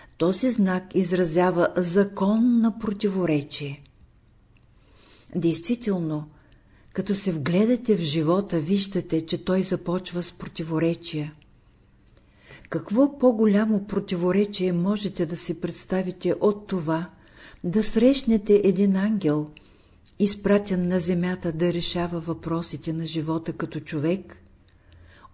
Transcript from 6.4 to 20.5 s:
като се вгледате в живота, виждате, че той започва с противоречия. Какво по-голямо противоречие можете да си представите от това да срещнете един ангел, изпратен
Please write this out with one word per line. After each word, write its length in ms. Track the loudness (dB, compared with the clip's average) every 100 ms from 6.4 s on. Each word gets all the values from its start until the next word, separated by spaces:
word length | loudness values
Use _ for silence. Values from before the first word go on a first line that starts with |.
| _ -20 _ -20 -12
като 200 | -6 -2
се 180 | -2 -2
вгледате 640 | -2 0 2 4 2 2 0
в 40 |
живота, 600 | 2 0 2 2 0 -2
виждате, 680 | 0 0 0 -4 -2 -2 -2
че 180 | -4
той 180 | 0 0
започва 600 | 0 -2 -2 -4 -4 -8
с 100 | -8
противоречия. 1000 | -10 -14 -10 -4 0 0 -2 -6 -6 -8 -10 _ _ _ _ _ _ _ _ _ _ -20 -20 -8
Какво 500 | -6 -2 2 2 4
по-голямо 680 | 2 4 4 4 2 0 -2
противоречие 840 | -6 -2 -2 2 2 0 0 -2
можете 540 | 0 0 -2 -4 -4 -4
да 100 | -4
си 240 | -8 -6
представите 720 | -6 -8 -4 -2 -2 -4 -2 2
от 260 | 0 0 -4
това 440 | -6 -2 -2 -4 -12 -20 -20 -20 -10
да 180 | -2 0
срещнете 800 | 2 4 4 4 2 2 6 6
един 320 | 6 4 4 4
ангел, 540 | 2 0 2 0 -2 -10 _ _ _ _ -12 -2
изпратен 720 | -2 0 2